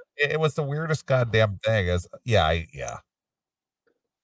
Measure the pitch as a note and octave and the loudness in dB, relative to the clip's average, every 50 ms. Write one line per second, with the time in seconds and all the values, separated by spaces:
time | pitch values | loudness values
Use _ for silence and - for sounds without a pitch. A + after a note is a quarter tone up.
0 | - _ _ - D3 C#3+ D#3 D#3 D#3 D3+ - E3 D3 C#3 C#3+ D3+ E3 D#3 D#3 - | -18 _ _ -2 -2 -2 0 0 -2 -2 -2 -2 -6 -4 -4 -6 -2 -2 -4 -4
1 | - - C3+ B2+ A#2+ A2+ G#2+ A2 A2 G#2 F#2+ - - A2 A2+ G#2+ F2+ F2 F2+ E2+ | -2 0 0 0 0 2 4 2 2 2 0 -2 -2 0 2 2 2 2 0 0
2 | - - - - - B2 A2 F#2+ D#2+ D#2+ E2+ E2+ D#2+ - - C2+ B1 A#1+ - - | -2 -4 -16 -12 -4 2 2 4 4 4 2 0 -2 -8 -10 -10 -10 -10 -10 -12
3 | _ _ _ _ _ _ _ _ _ _ _ _ _ _ _ _ _ _ _ _ | _ _ _ _ _ _ _ _ _ _ _ _ _ _ _ _ _ _ _ _
4 | _ _ _ _ | _ _ _ _